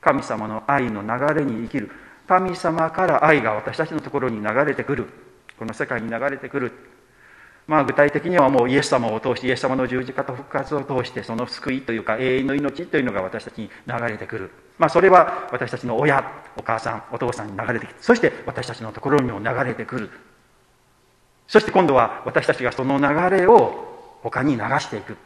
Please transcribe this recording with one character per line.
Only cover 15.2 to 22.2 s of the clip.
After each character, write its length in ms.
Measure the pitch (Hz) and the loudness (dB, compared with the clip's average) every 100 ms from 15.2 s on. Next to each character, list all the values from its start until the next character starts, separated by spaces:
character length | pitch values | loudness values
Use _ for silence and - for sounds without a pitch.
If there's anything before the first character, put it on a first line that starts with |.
| 156 - - | 6 0 -6
私 200 | 123 120 | -6 -6
た 60 | 123 | -6
ち 80 | 123 | -4
の 120 | 117 | 0
親、 260 | 147 139 - - - - | 2 2 -2 -12 -16 -12
お 80 | |
母 160 | - 113 | -4 -4
さ 160 | - 113 | -2 -8
ん、 80 | - | -8
お 60 | 117 | -4
父 160 | 123 | -4
さ 100 | 123 | -4
ん 40 | 104 | -8
に 100 | 98 | -6
流 160 | 117 | -2
れ 60 | 117 | -2
て 80 | - | -4
き 60 | |
て、 20 | - | -14
そ 120 | - | 2
し 60 | 233 | 4
て 120 | 156 - - | 4 0 -8
私 220 | 110 117 | -6 -6
た 80 | 120 | -8
ち 60 | |
の 100 | 110 | -8
と 100 | 107 | -6
こ 80 | 127 | 2
ろ 100 | 143 | 2
に 120 | 127 | 2
も 80 | 101 | -2
流 240 | 104 120 131 | -2 0 -2
れ 80 | |
て 120 | 117 110 | -4 -6
く 120 | 123 | -8
る。 120 | 104 - - _ _ _ _ _ _ _ _ _ _ _ _ | -8 -14 -20 _ _ _ _ _ _ _ _ _ _ _ _
そ 120 | 214 | 4
し 60 | - | 4
て 60 | |
今 160 | 190 175 | 2 4
度 80 | 131 | 6
は 280 | 110 - | 4 0